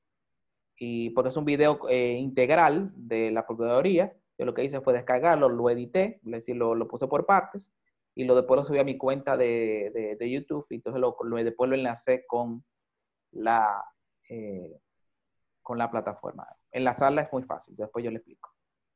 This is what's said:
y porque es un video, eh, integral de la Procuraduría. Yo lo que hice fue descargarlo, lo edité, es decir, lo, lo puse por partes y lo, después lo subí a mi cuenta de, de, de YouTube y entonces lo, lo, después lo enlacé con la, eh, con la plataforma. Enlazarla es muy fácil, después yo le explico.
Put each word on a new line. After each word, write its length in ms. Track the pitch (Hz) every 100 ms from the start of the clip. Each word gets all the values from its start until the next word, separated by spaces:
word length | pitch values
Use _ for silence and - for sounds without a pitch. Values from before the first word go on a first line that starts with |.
| _ _ _ _ _ _ _ -
y 340 | 120 117 117
porque 180 | 123 127
es 80 | 143
un 80 | 147
video, 420 | 143 151 147 -
eh, 300 | 127 123 120
integral 720 | 135 131 127 165 160 107 98 -
de 340 | 120 113 110
la 140 | 110 -
Procuraduría. 680 | 113 117 123 180 175 202 - _ -
Yo 80 | 123
lo 80 |
que 80 | 117
hice 200 | 131 139
fue 100 | 135
descargarlo, 560 | 123 120 127 165 156 135
lo 220 | 120 120
edité, 500 | 120 120 185 196 - 113
es 60 |
decir, 260 | 117 113 123
lo, 180 | 117 117
lo 100 | 117
puse 220 | 123 135
por 180 | 143 -
partes 460 | 196 185 202 - _ _ _ _
y 120 | - 127
lo, 100 | 127
después 240 | 127 131
lo 60 | 143
subí 140 | 143
a 40 |
mi 140 | 139 127
cuenta 400 | 131 135 135 131
de, 520 | 123 117 113 107 101
de, 240 | 113 107 107
de 120 | 117
YouTube 360 | 135 156 147 147
y 40 | 117
entonces 240 | 120 127
lo, 160 | 123 -
lo, 140 | 117 117
después 320 | 113 117 127
lo 80 | 135
enlacé 480 | 127 120 - 127 -
con 380 | 120 120 117 - _ _ _ _ _ _
la, 540 | 95 110 117 107 101 98 _ _ _ -
eh, 500 | 117 107 95 87 78 _ _ _ _ _ _ _ _
con 160 | - 120
la 120 | 117
plataforma. 560 | 113 104 104 98 - - - _
Enlazarla 480 | 123 127 123 139 147
es 100 | 151
muy 120 | 135
fácil, 300 | 131 76 - -
después 260 | 107 117
yo 80 | 117
le 60 | 113
explico. 360 | - - - _ _ _ _